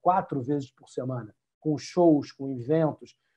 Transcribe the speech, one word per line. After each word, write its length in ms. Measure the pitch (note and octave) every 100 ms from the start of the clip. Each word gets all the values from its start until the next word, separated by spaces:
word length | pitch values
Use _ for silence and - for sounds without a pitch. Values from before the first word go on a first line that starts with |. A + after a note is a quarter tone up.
quatro 400 | F3 F#3 - C#3+
vezes 300 | B2+ D3 B2+
por 180 | _ -
semana, 440 | - B2+ B2+ G#2+ _ _ _
com 180 | D#3 C#3+
shows, 540 | - F3+ F3 D3 B2+
com 180 | - C3+
eventos, 680 | C3 A#2+ D#3+ D#3 - - _ _